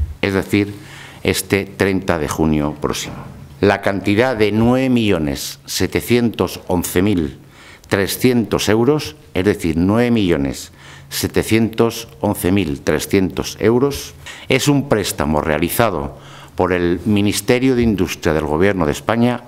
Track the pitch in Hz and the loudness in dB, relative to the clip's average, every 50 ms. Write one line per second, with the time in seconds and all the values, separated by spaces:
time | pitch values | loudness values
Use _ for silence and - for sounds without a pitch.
0 | - - - - - 98 98 95 85 - - 101 101 98 101 - - - - - | -6 -6 -4 -4 -2 0 0 0 0 2 0 0 0 0 -6 -12 -18 -18 -20 -20
1 | - - - - - 98 92 - - - 104 98 95 - - - 95 98 95 90 | -20 -20 -20 -4 -2 -2 -2 -2 -2 0 -2 -2 -2 -4 -2 0 0 2 2 0
2 | 67 92 85 82 73 71 - - 78 80 78 76 73 73 73 71 69 65 - - | 0 -2 -2 -2 -2 -4 0 0 2 2 2 2 0 -2 -4 -4 -4 -4 -4 -4
3 | - - - - - - - - - - - - 98 101 101 98 - 104 101 92 | -8 -10 -12 -14 -14 -16 -18 -18 -20 -20 -4 0 2 2 2 2 0 -2 -2 0
4 | - 101 104 101 123 131 123 104 107 101 104 110 113 120 123 131 135 131 127 120 | 0 2 2 4 4 2 2 2 2 2 4 2 2 4 2 2 2 2 2 2
5 | 113 101 95 82 78 71 69 69 - - - - - - - - 95 87 - 85 | 2 2 2 0 0 -2 -4 -6 -8 -12 -12 -14 -12 -10 -4 -2 -2 0 0 -2
6 | - - 120 120 120 110 95 - 95 85 - - - - 92 87 82 - - 90 | 0 2 2 2 2 0 0 0 -2 -2 -2 -10 -4 -2 -2 -2 -2 0 0 0
7 | 95 104 104 85 78 67 67 - - - - - - - - - - - - 98 | 2 2 2 0 -2 -4 -6 -12 -20 -20 -20 -20 -20 -20 -20 -20 -4 -2 0 0
8 | 98 87 - - - 127 123 120 104 92 - 76 - 95 104 113 120 127 151 151 | 0 0 -2 0 2 2 4 2 0 0 -2 -2 2 2 2 4 4 4 2 2
9 | - - - - - - - 92 92 104 104 - - 82 78 82 87 95 104 117 | -2 -6 -12 -16 -20 -8 -6 0 0 0 0 0 -2 -2 0 2 2 2 2 2
10 | 123 120 120 113 101 87 85 71 69 67 62 - - - - - - - - - | 2 2 2 2 2 2 2 0 0 -4 -4 -8 -14 -16 -20 -20 -20 -20 -20 -20
11 | - - - - - 90 - 95 - - 110 113 117 104 113 113 117 117 - - | -16 -10 -6 -6 -4 -2 -2 -2 0 2 2 2 2 0 2 0 0 0 0 -6
12 | - - - - - 104 98 - - 87 98 101 90 76 69 67 - - 78 73 | -12 -14 -10 -4 -2 -2 -2 0 0 2 2 2 0 -2 -4 -4 -2 -2 -2 -2
13 | - - - 98 95 82 65 64 - - - - - 110 117 123 139 143 139 - | -2 0 0 2 2 0 -2 -4 -6 -6 -6 0 0 2 2 2 2 0 -2 -6
14 | - - - - - - - - - - 127 131 - 147 143 139 135 147 117 107 | -10 -14 -18 -18 -18 -18 -18 -18 -2 -2 0 2 2 2 2 2 2 0 -2 -2
15 | 90 - - - 73 73 78 76 73 76 76 76 85 85 - - 120 110 90 76 | -2 -4 -4 -2 -2 0 0 0 2 0 0 0 0 -2 0 0 0 0 0 -4
16 | 69 71 - - - - - - - - - - 92 87 90 87 87 85 90 92 | -6 -8 -10 -14 -20 -20 -20 -20 -20 -12 -2 -2 0 2 2 2 2 0 0 0
17 | - 113 104 101 101 104 92 - - - 123 123 131 131 131 120 120 113 104 90 | 0 0 2 2 2 0 0 -2 0 0 2 2 4 2 2 4 2 2 2 2
18 | 90 78 - - - 87 78 78 76 73 76 78 92 101 101 92 80 73 73 - | 0 -2 -4 -4 -2 0 0 0 0 0 0 2 2 2 2 2 0 0 -2 -2
19 | - - 110 117 120 123 120 117 - | -2 -2 2 2 2 0 0 -4 -6